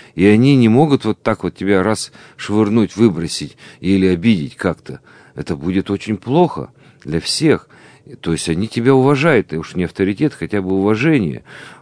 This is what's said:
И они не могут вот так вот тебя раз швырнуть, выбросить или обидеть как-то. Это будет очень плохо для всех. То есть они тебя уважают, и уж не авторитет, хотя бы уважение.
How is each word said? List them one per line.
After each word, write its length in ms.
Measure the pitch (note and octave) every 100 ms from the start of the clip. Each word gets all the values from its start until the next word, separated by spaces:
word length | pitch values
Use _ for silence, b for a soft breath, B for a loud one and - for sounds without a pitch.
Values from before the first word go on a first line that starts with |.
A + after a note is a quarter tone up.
| B -
И 100 | F#2+
они 300 | G#2+ C3 C#3
не 120 | A2+
могут 360 | A2+ D#3 C3+
вот 180 | A2 G#2
так 220 | - G#2+
вот 100 | F2+
тебя 280 | - F#2+ G2
раз 260 | F#2 A2 - - B B
швырнуть, 600 | - G#2 G#2+ A2+ G#2 -
выбросить 600 | A#2 E2 E2 - D2 - B B
или 280 | F2 G2 F#2
обидеть 500 | F2+ G#2+ G2+ C#2 -
как-то. 440 | F#2+ D#2+ - C#2 _ B B
Это 220 | B D2+ D#2
будет 340 | D#2 F#2 F#2
очень 260 | G2+ - G#2+
плохо 540 | - C#3+ F3 - B1 _ b b
для 160 | - D#2+
всех. 480 | - - D3+ A2 - B B B B -
То 120 | -
есть 160 | D#2+ -
они 180 | E2 A2
тебя 280 | - A#2
уважают, 580 | C3+ C3 C#3+ D#3+ B2+ F2+
и 40 | D#2
уж 180 | D#2+
не 100 | F2+
авторитет, 500 | F2 - G2 G2 C#3+
хотя 260 | - E2 G#2
бы 120 | F#2
уважение. 720 | F#2+ G2 A2 D3 D3+ F2+ A#1+ - B B B